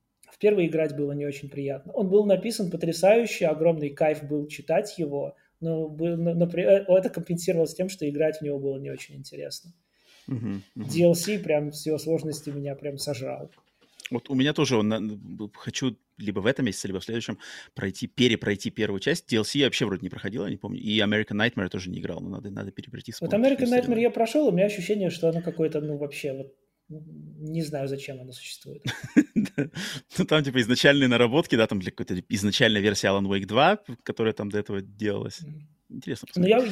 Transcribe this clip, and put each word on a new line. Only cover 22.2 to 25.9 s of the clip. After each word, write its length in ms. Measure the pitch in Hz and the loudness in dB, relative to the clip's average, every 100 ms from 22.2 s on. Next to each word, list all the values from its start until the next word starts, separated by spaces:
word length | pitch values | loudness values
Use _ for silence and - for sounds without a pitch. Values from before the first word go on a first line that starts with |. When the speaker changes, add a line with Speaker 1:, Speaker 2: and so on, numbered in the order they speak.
Speaker 2:
но 80 | 92 | -8
надо, 200 | 98 104 | -10 -10
надо 200 | 101 98 | -10 -10
перепройти, 400 | - - 107 - - | -12 -14 -14 -14 -8
Speaker 1:
Вот 80 | 170 | -2
Speaker 2:
вспомнить, 180 | 208 262 | 2 2
Speaker 1:
American 180 | 269 240 | 2 2
Speaker 2:
что 0 | |
Speaker 1:
Nightmare 120 | 247 | 2
Speaker 2:
старина. 240 | 247 226 | 2 2
Speaker 1:
я 80 | 233 | 2
прошел, 360 | 233 226 302 277 | 2 0 2 4
у 40 | |
меня 140 | 175 208 | 4 2
ощущение, 440 | 196 175 208 175 | 0 -2 0 -2
что 200 | - 165 | 0 0
оно 120 | 165 | 0
какое-то, 400 | 170 160 160 156 | -4 -2 -2 -2
ну, 160 | 151 | -4